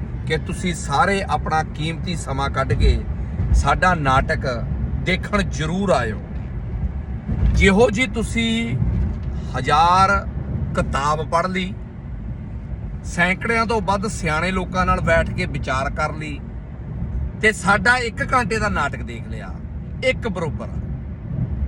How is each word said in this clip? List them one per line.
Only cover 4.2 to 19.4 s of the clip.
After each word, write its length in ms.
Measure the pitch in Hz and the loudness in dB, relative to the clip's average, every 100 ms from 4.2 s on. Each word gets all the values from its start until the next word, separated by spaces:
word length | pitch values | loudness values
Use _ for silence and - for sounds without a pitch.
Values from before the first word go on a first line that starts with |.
| 135 156 135 117 - - - - | 4 0 -2 -2 -2 -2 -2 -2
ਦੇਖਣ 400 | 165 180 - 208 | 0 -2 0 0
ਜ਼ਰੂਰ 480 | 165 - 156 180 202 | 0 -2 -2 0 2
ਆਇਓ। 320 | 147 113 104 - - - - - - - - - - - - - | 2 2 -4 -6 -8 -6 -6 -6 -4 -4 -4 -6 -6 -2 2 4
ਜਿਹੋ 360 | - 196 196 247 | 8 8 8 6
ਜੀ 160 | 208 262 | 4 0
ਤੁਸੀਂ 720 | 233 202 233 226 226 233 - - - - - - - - 127 | 0 -2 0 0 0 0 0 0 0 0 -2 -4 -6 -4 -2
ਹਜ਼ਾਰ 680 | 127 147 170 185 190 196 - - - - - | 2 6 6 8 6 4 0 -6 -4 -4 -2
ਕਿਤਾਬ 560 | 185 - 135 143 156 156 | 0 0 0 0 0 0
ਪੜ੍ਹ 180 | 170 180 | 0 0
ਲਈ, 260 | 185 185 214 - - - - - - - - - - - - | -2 -4 -6 -10 -12 -10 -8 -8 -8 -8 -10 -8 -8 -8 -8
ਸੈਂਕੜਿਆਂ 640 | - - 175 190 220 226 220 | -6 0 0 0 0 0 2
ਤੋਂ 140 | 226 | 0
ਵੱਧ 260 | 185 202 208 | 2 0 -2
ਸਿਆਣੇ 440 | - 170 156 180 | -4 -2 0 0
ਲੋਕਾਂ 360 | 190 180 180 180 | -2 -2 0 2
ਨਾਲ 140 | 180 | 2
ਬੈਠ 300 | 165 165 160 | 4 4 2
ਕੇ 160 | - 180 | -2 -4
ਵਿਚਾਰ 440 | 139 - 131 135 | -4 -2 -2 -2
ਕਰ 220 | 135 151 | -2 -4
ਲਈ, 280 | 151 151 143 - - - - - - - - - - | -4 -8 -8 -10 -12 -12 -12 -10 -6 -4 -4 -4 2
ਤੇ 100 | 214 | 2
ਸਾਡਾ 440 | 214 185 202 202 254 | 2 4 4 6 4
ਇੱਕ 380 | 233 208 269 | 2 -4 0
ਘੰਟੇ 240 | 254 226 220 | 2 2 0
ਦਾ 100 | 214 | 0
ਨਾਟਕ 340 | 175 147 123 | 0 -2 -4
ਦੇਖ 260 | 113 117 110 | -8 -10 -8
ਲਿਆ 260 | 101 | -8